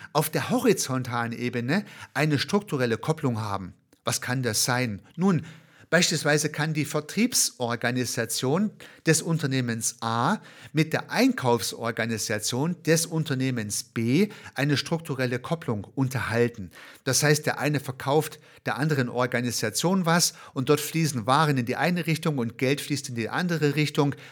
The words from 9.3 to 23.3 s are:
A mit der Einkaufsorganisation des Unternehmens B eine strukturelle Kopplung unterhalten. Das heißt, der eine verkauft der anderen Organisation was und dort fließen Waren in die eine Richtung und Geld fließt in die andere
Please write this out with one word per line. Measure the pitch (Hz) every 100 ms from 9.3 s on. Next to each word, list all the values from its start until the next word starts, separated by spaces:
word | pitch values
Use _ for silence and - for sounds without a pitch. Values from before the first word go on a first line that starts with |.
| 165 135 135 120 113 - -
A | 113 117 139 208 - - -
mit | 147 160
der | - -
Einkaufsorganisation | 156 262 - 127 117 - - 117 117 113 110 - 107 - 120 165 170
des | 151 160 -
Unternehmens | 160 151 131 131 120 104 -
B | - 117 113 147 208 - -
eine | - 143 135
strukturelle | - 160 160 131 127 123
Kopplung | - 165 - 107 95 139
unterhalten. | 131 127 101 113 120 110 90 - - - 135
Das | 123
heißt, | 151 151 135
der | -
eine | 139 147
verkauft | - - 135 151 147 - - - -
der | 110
anderen | 156 135 120
Organisation | 120 123 120 123 - 110 - 165 190 165
was | 170 - - -
und | 139 127
dort | 147
fließen | - 160 151 127 107
Waren | 143 151 131
in | 117
die | 120
eine | 135 175 160
Richtung | 160 165 139
und | 113 -
Geld | 131 147
fließt | - 135 -
in | 117
die |
andere | 104